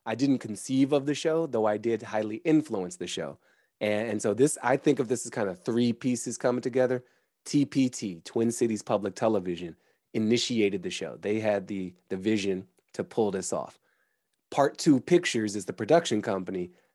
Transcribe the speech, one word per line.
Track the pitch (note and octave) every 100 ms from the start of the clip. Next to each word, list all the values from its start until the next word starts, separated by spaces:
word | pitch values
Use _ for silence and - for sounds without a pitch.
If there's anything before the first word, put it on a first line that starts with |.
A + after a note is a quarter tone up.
I | A#2 A#2
didn't | C#3+ B2+
conceive | A2 G2+ - C3 C#3
of | D3 C#3
the |
show, | C#3 E3 D#3+ E3
though | A#2 G#2+
I | G#2+
did | A2+ A2+
highly | A2+ A2 G#2+ A2
influence | E3+ D#3 D3 G#2 F2+ -
the | F2
show. | - D2+ C#2+ _ _ _ -
And, | G#2+ G#2 A2+
and | G#2+
so | G#2+
this, | G#2 D3 -
I | A#2+ C3
think | D#3 C3
of | A#2
this | B2 A#2
as |
kind | B2+ G2+
of | F2+
three | - A#2 A#2+
pieces | A#2 C3 A#2+ - A2+
coming | B2+ B2
together. | B2+ B2+ B2+ B2+ - _ _ _ -
T | D3 C#3
P | C#3 B2+
T, | - G#2+ E2+ -
Twin | A#2 A#2
Cities | A2+ A#2 G#2+
Public | - G#2+ G2+
Television, | - A2+ G#2 F2+ E2+ E2+ - _ _ _ A2+
initiated | A2 A#2+ - A#2 G2+ F#2+
the | F#2
show. | - C#2+ A#1
They | F#2+ A2
had | G#2+ G2+ F#2+
the, | G2+ F2+ - -
the | F#2+
vision | G2+ G#2+ G2 F#2 - _ _
to | -
pull | F2+ - G#2
this | F#2+ F2+
off. | E2+ - - _ _ _ _ _ _ _
Part | - C#3 -
Two | E3 C3
Pictures | - F3 F3 A#2 G#2+ G2+
is | -
the |
production | - G#2+ E3 E3+ G#2+
company | G#2+ F#2+ F2+ F#2+ F2+ _ _